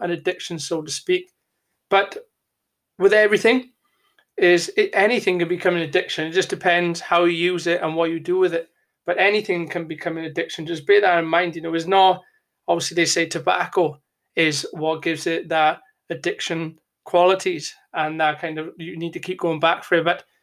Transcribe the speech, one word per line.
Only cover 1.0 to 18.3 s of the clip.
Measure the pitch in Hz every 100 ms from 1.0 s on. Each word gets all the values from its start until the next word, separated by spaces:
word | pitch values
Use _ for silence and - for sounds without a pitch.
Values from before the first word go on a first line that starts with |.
| - 180 180 _ _ _ _ _ _
But | 196 202 - - _ _ _ _ _ _ _
with | 190
everything, | 214 214 202 226 254 247 _ _ _ _ _ _ -
is | 180 175 175 -
it, | 208
anything | 214 208 240 - 180
can | 165
become | 175 185 170
an |
addiction. | 160 139 - - 160
It |
just | 170 170
depends | 175 185 175 175 170
how | - 175
you | 175 170
use | 175 180 160
it | 175
and | 165 160
what | 165
you | 165
do | 156 185
with | 185
it. | 165 165 _ _ _ -
But | 175
anything | 190 208 208 180 165
can | 175 160
become | 156 170 160
an | 160
addiction. | 160 165 - 160
Just | 165 143
bear | 202
that | 196 170
in | 165
mind. | 165 180 165
You |
know, | 165
it's | 165 165
not, | 196 190 180 - _ _ _ -
obviously | 170 - 170
they | 165
say | - 165
tobacco | 165 180 180 175 - 170 143 _ _ _ -
is | 160 143 -
what | 160 156 160
gives | 165 156 170
it | 165 160
that | 160 156 170 _ _ _
addiction | 170 175 - - 165 160 160 _ _ -
qualities, | 175 180 190 190 175 - - _
and | - 156 160
that | 156